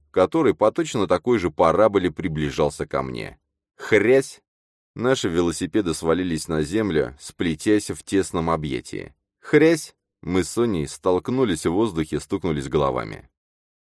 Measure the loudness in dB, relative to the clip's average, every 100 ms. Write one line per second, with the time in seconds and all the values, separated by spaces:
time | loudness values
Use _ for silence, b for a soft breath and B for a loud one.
0 | _ 2 2 2 2 2 2 0 -4 -2
1 | 0 0 2 0 0 2 2 6 4 4
2 | 0 -2 -6 -4 -4 -2 -2 -2 -6 -6
3 | -6 -8 -12 -14 _ _ _ -16 2 4
4 | 6 4 2 -6 _ _ _ _ _ -4
5 | 0 0 0 2 0 0 -2 0 0 -2
6 | 0 0 0 -4 -4 -4 -2 -2 0 0
7 | -2 -6 -14 -6 -4 -2 2 2 0 -10
8 | -4 -2 0 -2 -2 -2 -2 -8 -8 -14
9 | -14 _ _ _ 0 4 4 4 -2 _
10 | _ _ -4 -2 -2 -2 -2 -2 -4 -4
11 | 0 0 0 0 0 0 0 0 0 -2
12 | -4 -6 -6 -4 -2 -4 -2 0 0 -2
13 | -6 -12 -18 _ _ _ _ _